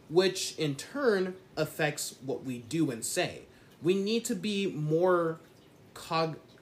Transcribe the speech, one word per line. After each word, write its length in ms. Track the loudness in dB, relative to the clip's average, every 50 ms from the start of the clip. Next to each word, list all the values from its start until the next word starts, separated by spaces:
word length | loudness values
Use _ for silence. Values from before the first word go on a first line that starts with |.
| -4 2
which 460 | 4 6 6 6 4 0 -4 -6 -4 -2
in 160 | -2 -2 -2
turn 600 | -4 -8 -8 -4 0 2 4 4 4 2 -2 -4 -10 -14 -10 -4
affects 580 | -4 -4 -2 -2 -2 -2 0 -2 -2 -8 -8 -10 -10 -6
what 200 | -4 -4 -4 -4
we 160 | -6 -8 -8
do 320 | -6 -4 0 0 2 0
and 120 | 0 -4 -4
say. 380 | -4 -2 -2 -2 -2 -4 -10 -16 -20 -20 -20 -20 -20 -10 -2
We 120 | 0 2 2
need 300 | 2 2 0 0 0 0
to 100 | -2 -4
be 320 | -2 -2 -2 -2 0 -2
more 720 | -2 -2 -2 0 2 2 4 6 6 4 4 4 0 -2 -4 -10 -20 -20 -20 -20 -20 -20 -20 -20 -20 -18
cog-, 440 | -14 -6 -2 0 0 0 0 -2 -8 -14 -20 -20 -20